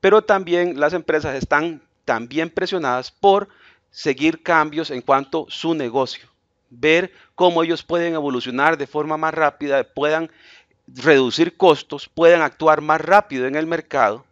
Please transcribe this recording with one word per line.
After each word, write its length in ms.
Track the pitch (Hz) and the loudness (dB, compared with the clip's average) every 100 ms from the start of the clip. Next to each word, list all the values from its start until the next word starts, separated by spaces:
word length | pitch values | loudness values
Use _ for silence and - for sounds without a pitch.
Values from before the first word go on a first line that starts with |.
pero 220 | 196 214 | 6 4
también 560 | 214 196 180 175 175 143 | 4 -2 0 0 0 0
las 140 | 147 | -2
empresas 420 | 175 160 156 151 135 | -2 -2 -4 -4 -8
están 460 | - 147 165 156 _ _ - | -2 -2 -2 -10 _ _ -4
también 440 | 117 120 143 165 | -4 -4 -6 -6
presionadas 600 | - 180 190 143 127 127 | -6 -6 -4 -4 -4 -6
por 380 | _ 202 196 202 _ _ _ _ | _ 2 2 0 _ _ _ _
seguir 500 | - 156 127 151 160 | -6 -4 0 -2 -2
cambios 480 | - 165 151 147 156 | 0 0 0 -4 -8
en 100 | 131 | -8
cuanto 460 | 120 135 139 165 - | 0 0 0 -8 -8
a 40 | |
su 240 | - 160 165 | -8 -4 -4
negocio, 520 | 127 127 131 - _ _ _ _ _ | -2 -2 -4 -6 _ _ _ _ _
ver 420 | 120 147 165 185 _ _ - | -4 2 2 0 _ _ 0
cómo 260 | 180 170 | 0 2
ellos 220 | 165 165 | -2 -4
pueden 320 | - 170 170 160 | -4 -4 -2 -4
evolucionar 600 | 143 123 123 123 147 160 | -4 -6 -6 -2 -2 -2
de 100 | 139 | -6
forma 280 | 151 151 156 | -6 -6 -4
más 160 | 160 | -4
rápida, 520 | 156 151 - 147 139 | -2 -2 -2 -4 -2
puedan 480 | 120 - 147 156 165 _ _ - _ _ _ | -4 -4 -2 -2 -4 _ _ -20 _ _ _
reducir 680 | 127 131 143 127 113 175 _ | -4 4 4 4 0 -2 _
costos, 540 | 185 147 - 147 - | 2 2 -2 -12 -12
puedan 320 | - 165 170 | 2 4 6
actuar 400 | 151 _ 160 156 | 2 _ 2 2
más 180 | 151 156 | 2 -2
rápido 460 | 156 202 202 135 127 | 4 2 4 -4 -2
en 100 | 147 | -2
el 120 | 160 | -4
mercado. 580 | 165 - 147 110 110 _ | -6 -4 0 0 0 _